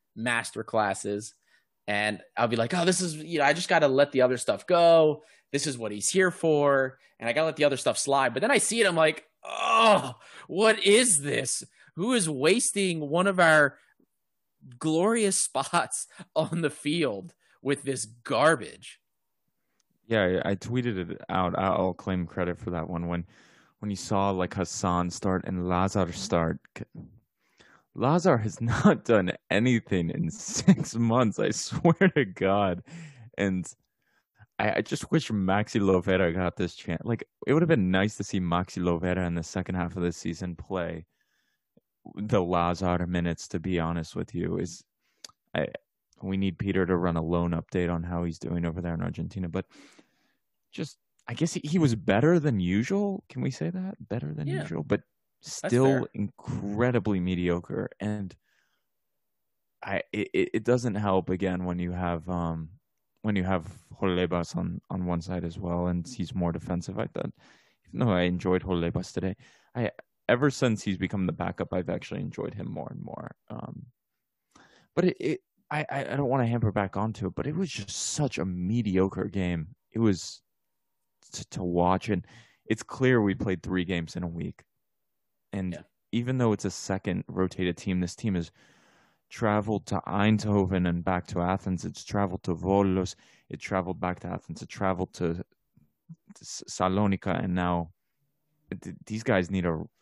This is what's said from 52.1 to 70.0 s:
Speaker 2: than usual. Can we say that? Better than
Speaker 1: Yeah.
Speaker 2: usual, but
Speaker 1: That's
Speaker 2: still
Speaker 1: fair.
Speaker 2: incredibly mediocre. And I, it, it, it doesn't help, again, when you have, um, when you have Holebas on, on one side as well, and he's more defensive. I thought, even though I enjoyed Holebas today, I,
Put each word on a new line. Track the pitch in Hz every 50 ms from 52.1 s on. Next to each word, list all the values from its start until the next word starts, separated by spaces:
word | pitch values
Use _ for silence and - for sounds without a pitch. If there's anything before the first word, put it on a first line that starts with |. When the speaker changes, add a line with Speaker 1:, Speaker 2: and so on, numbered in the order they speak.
| 95 107 131 156 180 170
Speaker 2:
than | 143 151 117 98
usual. | 90 87 95 101 120 - 196 202 208 202 190 - - -
Can | - 127
we | 127 135
say | 135 - 131 165
that? | 180 185 185 190 - - - -
Better | - - - 151 -
than | - 76 -
Speaker 1:
Yeah. | - -
Speaker 2:
usual, | - - - - -
but | - - - - _ _ _ _ _ _ _ - - - -
Speaker 1:
That's | - - 120
Speaker 2:
still | 120 131
Speaker 1:
fair. | 135 135 127 120 - -
Speaker 2:
incredibly | 104 104 101 - - - - - - - 101 101 107 120 127 123 117 95 107 101 92
mediocre. | 90 92 92 87 87 87 85 87 87 - - - 101 - - -
And | 95 107 104 107 101 90 - - _ _ _ _ _ _ _ _ _ _ _ _ _ _ _ _ _ _ _ _ _ _ _ _ _ _ _ _ -
I, | 98 98 - - _
it, | - 104 104 - -
it, | - 95 - -
it | 110 107
doesn't | 117 123 123 117 123 98
help, | 104 104 101 95 95 87 -
again, | 92 90 98 92 90 90 90
when | 90 87 87
you | 87 87
have, | 87 90 90 87 87 85 82 92
um, | 90 87 85 82 82 82 80 80 95 - _ _ _ _ _ _ _ _ -
when | 107 104
you | 98 90
have | 92 95 90 80 - - - - - - -
Holebas | 98 95 90 90 90 85 90 87 85 - -
on, | 85 90 87 87 98 - -
on | 95 92 90
one | 90 87 85
side | 85 92 92 87 85
as | 85 82 -
well, | 95 87 87 87 87 90
and | 87 87 82 -
he's | - - 92 78 -
more | 90 87 85
defensive. | 85 - - - 87 87 - - 95 -
I | - -
thought, | - - - - - _ _ - - _ _ _ _ _ _ _
even | - -
though | 127 117
I | 95 90
enjoyed | 90 90 90 87 - 92 92 92 -
Holebas | 92 92 87 85 85 - - 92 - -
today, | - - 95 92 - - - _ _ _ _ -
I, | 123 120 - - -